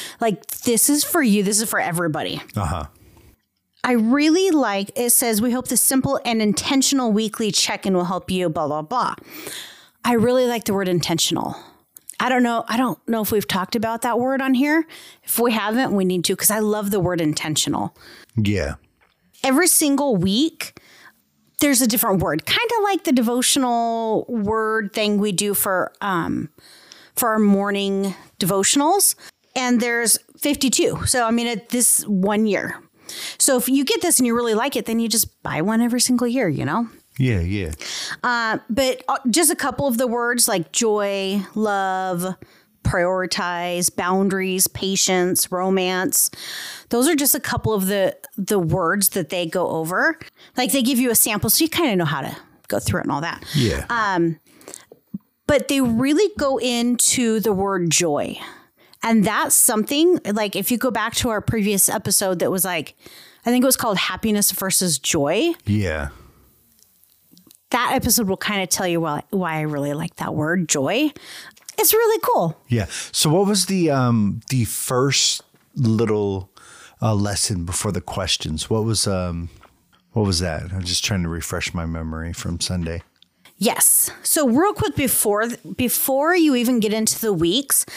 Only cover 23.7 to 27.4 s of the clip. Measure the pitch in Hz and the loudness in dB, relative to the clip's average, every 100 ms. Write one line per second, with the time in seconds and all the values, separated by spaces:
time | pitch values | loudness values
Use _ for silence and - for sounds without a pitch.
23.7 | 233 233 226 226 214 - 240 202 220 220 | 0 0 -2 -2 -2 -2 -4 -2 0 0
24.7 | 220 208 - 208 208 208 175 208 196 208 | -2 -2 -2 0 2 0 0 -2 -2 0
25.7 | 185 - - 202 180 - - 165 _ - | 0 -2 -4 -4 -2 -2 -4 -6 _ -20
26.7 | - - - - - 240 220 | -20 -20 -20 -10 -4 0 4